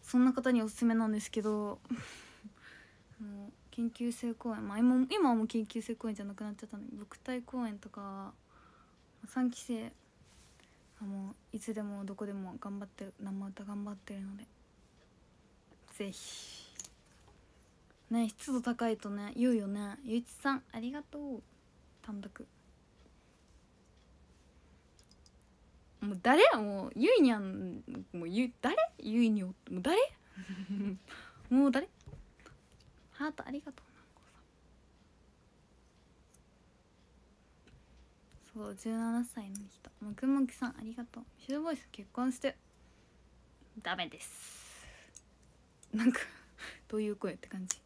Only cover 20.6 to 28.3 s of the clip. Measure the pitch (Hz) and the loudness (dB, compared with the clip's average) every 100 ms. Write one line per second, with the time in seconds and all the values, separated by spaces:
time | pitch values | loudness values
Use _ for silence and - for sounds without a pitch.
20.6 | - 226 233 294 294 294 285 240 - - | -4 -8 -6 -6 -10 -10 -8 -8 -10 -20
21.6 | _ - - _ - 208 196 - - - | _ -20 -20 _ -10 -8 -10 -14 -18 -18
22.6 | - - - - - - - - - - | -20 -20 -20 -20 -20 -20 -20 -20 -20 -20
23.6 | - - - - - - - - - - | -20 -20 -20 -20 -20 -20 -20 -20 -20 -20
24.6 | - - - - - - - - - _ | -20 -20 -20 -20 -20 -20 -20 -20 -20 _
25.6 | - - - - 208 190 233 294 523 254 | -20 -20 -20 -6 -4 2 6 10 10 8
26.6 | 208 196 190 - 311 494 269 220 190 190 | 0 -4 -6 2 6 8 8 6 -2 -4
27.6 | 185 - - - - 175 170 | -6 -8 -8 -10 -8 -6 -2